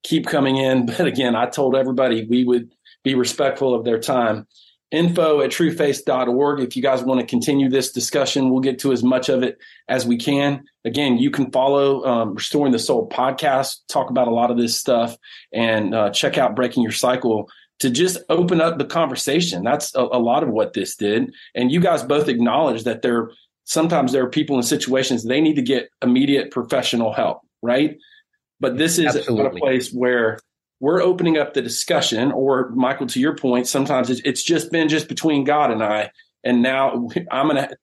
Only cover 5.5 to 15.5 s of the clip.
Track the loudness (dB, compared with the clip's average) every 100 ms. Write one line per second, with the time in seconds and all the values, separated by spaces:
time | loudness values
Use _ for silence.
5.5 | 0 0 2 -2 0 -2 -2 0 2 0
6.5 | 0 -4 -2 0 0 0 -2 0 -2 2
7.5 | 2 2 2 -2 -6 -2 -2 0 0 2
8.5 | 2 0 0 0 2 2 2 0 0 0
9.5 | -6 -20 -20 -4 -4 0 -2 0 0 0
10.5 | -2 -10 _ -6 -2 0 2 2 0 0
11.5 | 2 2 4 2 2 0 0 -2 -6 -2
12.5 | 0 2 0 0 0 0 -2 -2 0 0
13.5 | 0 -2 -8 -4 -4 0 0 2 2 2
14.5 | 2 0 -2 0 0 0 -6 -20 -20 -10